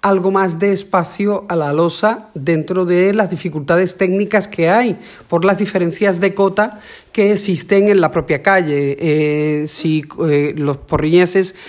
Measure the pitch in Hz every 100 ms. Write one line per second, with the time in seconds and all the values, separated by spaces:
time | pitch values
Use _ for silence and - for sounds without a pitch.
0 | 202 196 185 190 185 165 202 190 - 190
1 | 170 - 202 202 - 170 147 147 170 -
2 | 214 220 - 160 139 160 156 185 180 180
3 | 190 214 190 165 175 151 143 175 180 -
4 | 190 190 202 208 190 - 165 208 247 175
5 | - - - 170 190 190 208 190 175 165
6 | 202 175 196 196 190 196 220 - - -
7 | - - 202 202 202 175 - 196 208 202
8 | 156 170 - 143 196 190 160 143 143 139
9 | 165 151 151 151 151 151 156 - 160 156
10 | 147 - 165 147 147 139 143 143 - 156
11 | 156 175 175 185 185 -